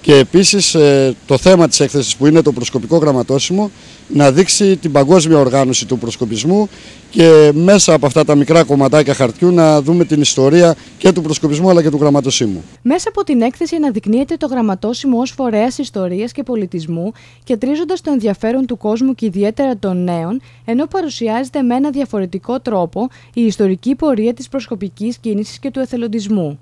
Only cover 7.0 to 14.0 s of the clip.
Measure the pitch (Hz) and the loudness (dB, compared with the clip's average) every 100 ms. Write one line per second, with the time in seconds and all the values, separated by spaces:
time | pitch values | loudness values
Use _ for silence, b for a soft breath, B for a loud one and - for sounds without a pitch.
7 | B - 165 156 151 147 175 202 - 160 | B 4 6 8 6 4 4 4 4 2
8 | 139 147 143 147 143 165 139 139 135 151 | 2 0 2 2 4 2 2 2 2 2
9 | 139 135 127 - 175 180 160 151 139 175 | 2 0 -2 0 0 4 4 2 2 0
10 | 170 151 143 - 135 160 175 156 B B | 2 0 0 2 2 4 4 2 B B
11 | - 175 156 151 156 147 185 175 156 143 | 2 2 -2 -4 -2 0 0 2 0 0
12 | 147 143 131 - 117 90 82 - 240 339 | 2 2 0 -2 -2 -4 -12 -8 -2 -2
13 | 427 403 403 262 226 - 339 339 294 202 | -2 -6 -2 0 0 -4 -6 -2 -2 -4